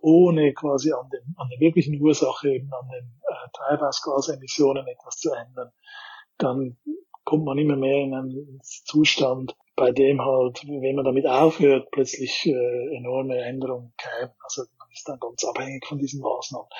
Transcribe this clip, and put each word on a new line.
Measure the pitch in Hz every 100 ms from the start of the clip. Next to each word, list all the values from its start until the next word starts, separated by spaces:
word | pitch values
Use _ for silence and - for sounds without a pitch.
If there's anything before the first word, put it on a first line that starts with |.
ohne | 160 165 180 160 147
quasi | 131 151 139 143
an | 131 127
dem, | 131 123 175
an | 135
der | 123
wirklichen | 160 165 147 147
Ursache, | 151 147 135 127 143
eben | 131 135
an | 131 127
den, | 127 123 - -
äh, | 160 -
Treibhausgasemissionen | - 135 147 196 262 - 139 139 139 131 - 139 139 135
etwas | 123 - -
zu | 160
ändern, | - 120 - 240 _ - - - - - -
dann | 135 127 131 123 - 330 - -
kommt | - 156 151
man | 139
immer | 151 139
mehr | 135 139
in | 139
einen | 131 131 131 147 135 - - -
Zustand, | 151 151 - 135 131 131 - _ -
bei | 127
dem | 123 135 139
halt, | 139 131 127 123 143
wenn | 143 131 139
man | 135
damit | 127 143
aufhört, | 127 160 160 143 135 -
plötzlich, | - 127 - 127 - 170
äh, | 127 123 123 131 131
enorme | 123 131 135 127
Änderungen | 120 131 131 127 120 -
kämen. | - 117 123 _
Also | - - 127 _
man | -
ist | - -
dann | 131
ganz | - -
abhängig | 120 117 131 135 -
von | 147
diesen | 135 139
Maßnahmen. | 131 - - 127 - -